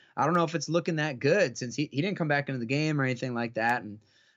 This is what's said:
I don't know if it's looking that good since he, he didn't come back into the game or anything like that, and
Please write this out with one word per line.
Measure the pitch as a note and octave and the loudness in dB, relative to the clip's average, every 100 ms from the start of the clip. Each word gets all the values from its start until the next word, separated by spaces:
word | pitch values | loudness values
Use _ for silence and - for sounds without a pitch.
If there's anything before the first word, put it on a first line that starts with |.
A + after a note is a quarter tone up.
| _ - | _ 0
I | C#3+ | 2
don't | |
know | F3 | 4
if | E3 E3 | 2 0
it's | D#3 | 0
looking | E3+ E3+ D#3 | 0 2 0
that | D3+ B2 | -2 0
good | C#3 G3+ D3+ A2+ | 2 4 2 0
since | B2 | -6
he, | A#2 D3+ | -4 -4
he | C3 | -2
didn't | F#3+ F#3 | -2 -2
come | D#3 | 0
back | C#3+ C#3 | 0 0
into | B2+ | -4
the | A#2 | -2
game | C#3 D#3 D3 | 0 0 0
or | C3 | 0
anything | B2 C3 | -2 -4
like | A#2 A#2 | -4 -4
that, | G#2+ A#2 A#2+ | 0 0 0
and | G#2 G#2 _ _ _ | -4 -16 _ _ _